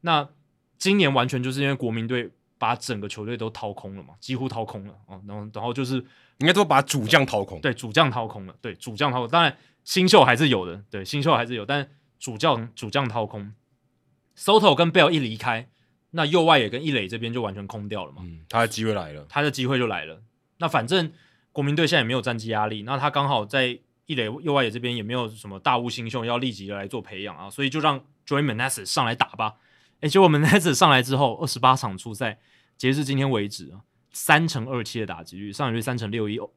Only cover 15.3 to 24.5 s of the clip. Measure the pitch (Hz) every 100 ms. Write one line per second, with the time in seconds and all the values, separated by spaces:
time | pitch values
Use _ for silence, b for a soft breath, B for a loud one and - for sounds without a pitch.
15.3 | 110 123 113 123 _ _ _ _ 165 147
16.3 | 170 160 151 107 120 151 131 98 110 117
17.3 | 120 110 98 101 110 104 101 82 71 90
18.3 | 82 80 113 117 110 113 104 80 73 73
19.3 | 143 147 135 127 135 120 92 78 80 107
20.3 | _ _ _ 165 147 117 185 160 b b
21.3 | b b - 139 151 160 170 113 127 123
22.3 | 117 110 107 107 107 104 135 143 143 139
23.3 | 127 104 139 127 120 _ _ _ 143 110
24.3 | 131 165